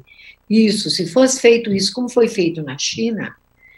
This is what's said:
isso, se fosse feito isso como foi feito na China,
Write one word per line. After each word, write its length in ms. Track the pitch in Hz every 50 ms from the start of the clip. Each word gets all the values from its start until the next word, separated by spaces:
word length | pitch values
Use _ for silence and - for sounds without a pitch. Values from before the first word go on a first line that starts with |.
| - _ _ _ - - - _ _ -
isso, 400 | 208 220 220 208 202 214 - 156
se 180 | - - 175 165
fosse 340 | - 254 262 254 - -
feito 320 | - 233 233 233 233 214 196
isso 180 | 190 190 - -
como 140 | 254 247 233
foi 220 | - 247 226 226
feito 340 | - 202 175 160 165 160 151
na 140 | 135 131 143
China, 580 | - - - - 226 233 226 190 - - - _ _ _ _ _ _ _ _